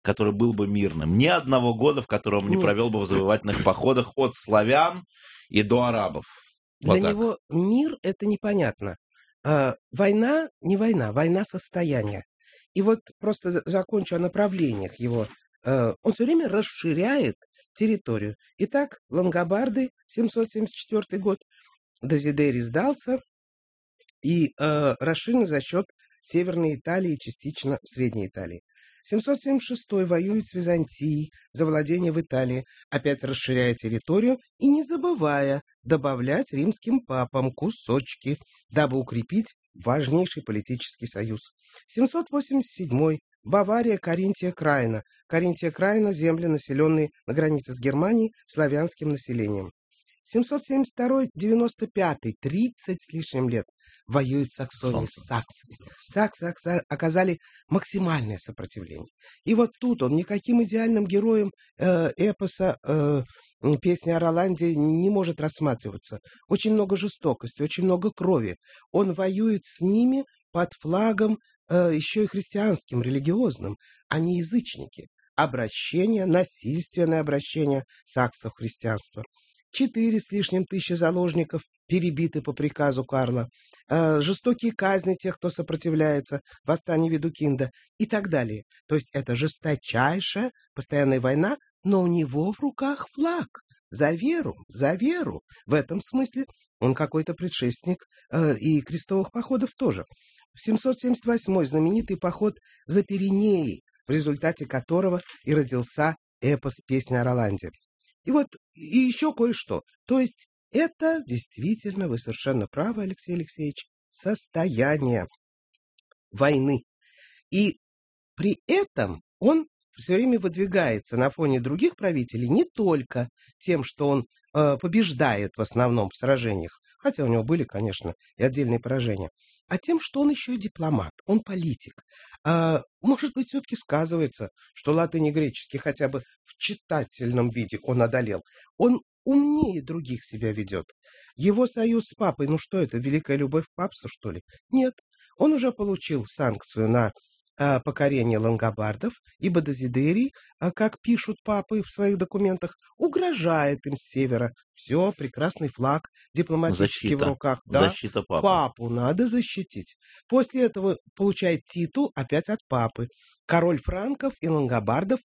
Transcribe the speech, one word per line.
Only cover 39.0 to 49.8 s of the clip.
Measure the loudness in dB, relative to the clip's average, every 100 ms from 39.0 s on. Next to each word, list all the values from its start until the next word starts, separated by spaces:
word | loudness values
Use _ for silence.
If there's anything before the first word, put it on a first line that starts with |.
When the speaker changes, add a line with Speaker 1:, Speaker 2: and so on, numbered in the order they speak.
| -2 -6 -2 -2 -2 -12 _
Speaker 2:
важнейший | -6 0 0 2 0 0 -6
политический | -6 -6 -4 -8 -8 -12 -10
союз. | -6 -6 -6 -10 _ _ -20 _
Семьсот | 0 0 0 -2
восемьдесят | -4 0 -2 -2
седьмой. | -6 -2 2 2 0 _ _
Бавария, | 0 2 4 2 2 0
Каринтия | -2 0 0 0 -4
Краина. | 0 2 2 2 -2 -8 _ _
Каринтия | 0 0 -2 -4
Краина, | 0 0 2 0
земли, | 0 0 0 0
населенные | -2 -2 2 4 4 0 _ -2
на |
границе | 0 2 0 -4
с | -4
Германией, | 0 2 2 2 2 _ -10
славянским | -2 0 2 -2 -4 -4
населением. | -4 -4 -2 -2 -2 -8 _